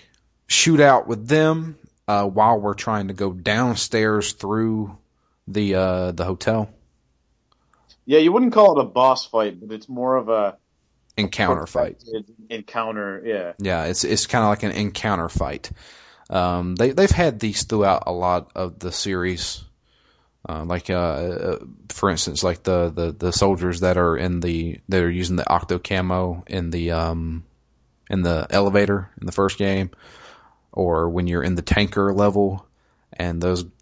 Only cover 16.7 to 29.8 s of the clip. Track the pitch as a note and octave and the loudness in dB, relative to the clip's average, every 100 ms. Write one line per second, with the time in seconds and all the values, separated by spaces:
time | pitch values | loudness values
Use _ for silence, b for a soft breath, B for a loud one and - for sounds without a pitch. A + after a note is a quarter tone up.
16.7 | F#2 B2 C#3 G3 - E3+ A2 A2 G2+ - | 0 0 4 4 4 2 0 -4 -4 -2
17.7 | A2 G2+ F#2 - F2 F2+ F2+ - - F#2 | 2 4 2 0 -2 0 0 -2 -6 -8
18.7 | - F2+ - G2+ F#2 F2+ F2 - - - | -8 -10 -6 -4 -2 -2 -4 -6 -10 -16
19.7 | _ _ _ _ _ _ _ - D#2+ E2 | _ _ _ _ _ _ _ -12 -8 -6
20.7 | F2 - F2+ F2 D2 F2 D#2+ F2+ E2+ - | -6 -4 -2 -2 -2 -4 -4 -4 -6 -8
21.7 | - - - G2+ E2 - D2 F#2 F2 - | -20 -18 -2 0 0 -2 -2 -2 -2 0
22.7 | F2+ E2+ D#2+ E2+ - F2+ F2 G2+ F#2 F2+ | 0 0 -2 -4 -4 -4 -2 0 0 -2
23.7 | E2+ F#2 F2+ F2 D#2 F2+ F2 F2 E2 E2+ | -2 0 2 2 0 -2 -2 -2 -2 -4
24.7 | - - F#2+ E2+ F2 F2 F2+ - E2+ - | -8 -2 0 0 0 -2 -2 0 0 0
25.7 | F2+ - F#2+ F2+ F#2 F2+ F2 - F#2+ E2+ | -4 -2 -2 0 -2 -2 -6 -8 -6 -4
26.7 | E2+ E2+ E2 E2 E2 E2 E2 - _ _ | -4 -2 -2 -2 -4 -6 -8 -12 _ _
27.7 | _ _ _ - F#2+ F2 E2 - G2 G2+ | _ _ _ -6 -2 0 0 0 0 2
28.7 | G2+ G2+ G2+ F#2 - - - G2 - G2 | 2 2 0 -4 -10 -8 -2 -2 0 -2
29.7 | G2 | 0